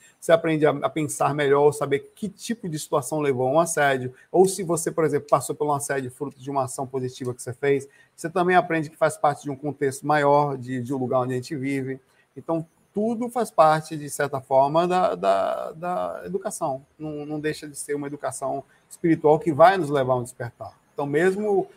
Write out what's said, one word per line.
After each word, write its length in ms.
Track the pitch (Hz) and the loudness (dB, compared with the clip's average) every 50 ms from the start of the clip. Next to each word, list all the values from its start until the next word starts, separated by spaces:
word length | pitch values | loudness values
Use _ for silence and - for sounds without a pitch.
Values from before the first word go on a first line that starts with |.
| _ _ _ _ | _ _ _ _
você 120 | - - 170 | 2 4 4
aprende 340 | 165 165 165 160 156 151 | 4 4 2 0 2 2
a, 40 | 147 | 2
a 200 | 135 139 - 139 | 2 2 -2 -4
pensar 420 | - 165 151 139 - - 147 143 143 | -2 -4 -4 -4 -2 -2 -2 0 0
melhor, 380 | 147 147 139 139 143 143 147 | 0 2 4 4 6 6 4
saber 400 | 147 147 147 139 139 139 - - _ | 4 2 -2 -2 -2 -2 -4 -6 _
que 140 | - - 196 | -12 -10 -10
tipo 400 | 185 - - - 233 - - 185 | -10 -10 -8 -8 -8 -6 -6 -8
de 80 | 151 | -8
situação 440 | 151 - - - 151 123 - 160 156 | -8 -6 -2 -2 -2 -2 -2 -2 -2
levou 260 | 151 139 135 123 127 | 0 0 0 0 0
a 40 | 127 139 | 2 2
um 80 | 160 | 2
assédio, 520 | 170 170 - 156 147 139 135 127 127 127 127 - _ _ | 2 2 2 2 2 2 2 0 -2 -6 -10 -14 _ _
ou 160 | - 165 190 | 2 4 4
se 180 | 190 185 - 196 | 4 2 -2 -4
você, 260 | 160 170 156 - 170 | -2 -2 -2 -2 -4
por 140 | 160 - 160 | -2 0 0
exemplo, 240 | 147 139 143 143 - | 2 0 -2 0 2
passou 240 | - 147 143 - 147 | 0 0 2 -2 -4
por 140 | - 151 147 | -4 -2 0
um 40 | 147 | 0
assédio 380 | 139 131 - 143 139 135 127 | -2 -2 -4 -4 -4 -4 -6
fruto 280 | 127 - 147 135 127 - | -8 -8 -10 -10 -10 -10
de 120 | 127 139 | -10 -6
uma 140 | 139 139 131 | -4 -2 -2
ação 200 | 120 - - 135 | -4 -4 -8 -8
positiva 480 | 117 - 135 127 127 123 - 135 123 120 | -6 -6 -6 -6 -6 -8 -8 -8 -8 -8
que 80 | - | -8
você 120 | - 127 120 | -10 -12 -8
fez, 340 | - - 139 139 139 139 - _ _ _ _ _ | -2 0 0 2 0 0 -6 _ _ _ _ _
você 140 | - - 165 | -10 -10 -4
também 280 | 165 185 175 180 185 | -2 0 2 4 4
aprende 340 | 180 170 175 165 165 156 135 | 4 4 2 0 -2 -2 -4
que 60 | - | -4
faz 200 | - 165 151 151 | -2 0 0 0
parte 280 | - - 147 143 - - | 0 0 0 0 -2 -6
de 60 | 147 | -10
um 60 | 139 | -8
contexto 480 | 135 147 147 139 - 147 135 131 - - | -8 -6 -8 -4 -2 -2 -2 -2 -4 -2
maior, 540 | 147 151 151 143 143 143 147 147 147 139 131 | 0 2 2 4 4 4 4 4 2 -2 -6
de, 240 | 123 123 131 127 120 | -8 -8 -6 -6 -4
de 100 | 117 143 | -4 -4
um 60 | 131 | -4
lugar 220 | 127 120 135 127 | -2 -2 0 0
onde 120 | 123 127 131 | 0 0 -4
a 40 | |
gente 180 | 123 123 - 165 | -6 -6 -8 -8
vive. 460 | 135 127 139 139 135 131 131 131 131 _ _ _ _ _ _ _ | -6 -6 -4 -4 -4 -4 -6 -8 -12 _ _ _ _ _ _ _
Então, 300 | 139 127 - 165 165 160 - _ _ _ _ - | -12 -6 -4 -4 -4 -6 -8 _ _ _ _ -6
tudo 360 | 202 208 226 240 220 247 240 | -4 -2 -2 -2 -4 -6 -4
faz 200 | - - 220 214 | -4 -4 -4 0
parte, 460 | - - 160 156 156 156 156 - 165 | 4 6 6 6 6 4 0 -4 -8
de 140 | 151 147 143 | -10 -8 -8
certa 300 | - - 147 139 143 135 | -4 -4 -4 -2 -4 -6
forma, 480 | 127 - 139 131 135 139 151 165 175 180 | -4 2 4 4 4 4 4 2 2 2
da, 260 | 180 185 180 175 180 | 2 2 2 0 0
da, 560 | 175 185 196 196 196 190 - - - 62 - | 0 2 2 2 2 2 0 -2 -4 -6 -8
da 520 | - 160 170 180 180 180 90 170 - - - | -8 -8 -8 -6 -4 -4 -4 -4 -6 -8 -8
educação. 600 | 180 180 196 - 185 - - 170 151 131 135 143 _ _ - | -8 -8 -6 -6 -8 -8 -6 -6 -6 -6 -6 -10 _ _ -12
Não, 260 | 156 156 151 147 147 | -12 -10 -10 -10 -8
não 140 | 147 151 151 | -8 -6 -4
deixa 300 | 147 156 151 - - 151 | -4 -4 -6 -6 -10 -14
de 80 | 143 - | -14 -12
ser 160 | - - 143 | -8 -6 -6
uma 140 | 143 143 143 | -6 -6 -6
educação 560 | 143 139 - 131 123 - 139 131 135 143 - _ _ _ _ _ | -8 -8 -8 -8 -8 -6 -6 -6 -6 -6 -10 _ _ _ _ _
espiritual 480 | - - - 170 160 160 - 147 156 160 | -8 -2 2 2 2 4 6 6 6 6
que 140 | 160 175 147 | 4 2 4
vai 240 | 131 165 180 196 | 8 8 8 8
nos 140 | 190 165 139 | 6 2 0
levar 240 | 147 143 131 127 127 | 0 0 2 2 0
a 20 | |
um 60 | 123 120 | 0 -2
despertar. 480 | 117 - - 123 117 - - 110 98 - _ _ _ _ | -6 -10 -10 -10 -10 -10 -12 -16 -18 -18 _ _ _ _
Então, 120 | - 147 | -8 -4
mesmo 640 | 143 143 151 175 190 190 202 214 214 202 190 190 - - | -2 0 2 2 2 2 2 0 0 2 0 0 -2 -6